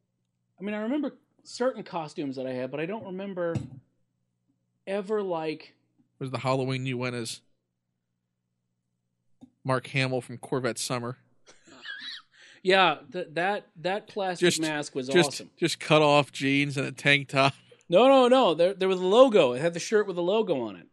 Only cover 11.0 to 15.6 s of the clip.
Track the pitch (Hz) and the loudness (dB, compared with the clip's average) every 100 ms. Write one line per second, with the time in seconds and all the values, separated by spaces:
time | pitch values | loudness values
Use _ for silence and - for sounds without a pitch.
11 | 120 123 _ _ _ - _ - - - | -8 -12 _ _ _ -20 _ -20 -16 -14
12 | - - _ _ - - 185 190 175 147 | -14 -16 _ _ -20 -6 2 4 4 2
13 | - 180 160 151 185 202 - 170 170 208 | -6 -12 -8 -4 -4 -4 -8 -8 -6 -6
14 | 214 214 190 175 175 165 160 151 143 139 | -8 -6 -6 0 2 2 -2 -4 -6 -8
15 | 127 175 147 - 127 - | 0 2 2 -2 -14 -6